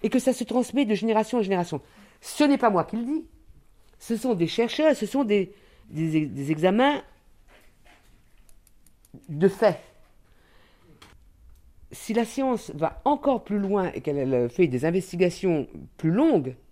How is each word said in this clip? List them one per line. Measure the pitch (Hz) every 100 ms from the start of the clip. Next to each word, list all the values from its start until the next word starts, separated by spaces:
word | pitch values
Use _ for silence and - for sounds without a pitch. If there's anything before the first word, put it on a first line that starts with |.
et | 214
que | 262
ça | 262
se | 247
transmet | 220 240 240 254 247
de |
génération | 202 226 214 214 247
en |
génération. | 190 190 170 143 - - - _
Ce | - -
n'est | 294 277
pas | 240
moi | 185 160
qui | 220
le |
dis. | 240 311 - - - - _ _ _ _
Ce | - 226
sont | 262
des | 202 165
chercheurs, | - 233 - 311 277
ce | 208
sont | 269
des, | 240 208 185 - - _ -
des, | 151 160 156 151
des | 135 139
examens | 156 180 208 269 294 - - _ _ _ - - _ - _ _ _ _ - - - _ _ - _ _ - -
de | 151 185
fait. | - 214 143 - _ - _ _ _ _ _ _ _ _ - - - - _ - - - - -
Si | - -
la | 220 226
science | - 262 240 - 151
va | 156 - 262
encore | 285 285 247
plus | - 208
loin | 196 202 180
et | -
qu'elle, | 131 143
elle | 135 127 120
fait | 120 170
des | 127
investigations | 156 180 175 175 180 170 190 160 127 - - -
plus | 160
longues | 185 320 226 131 123 _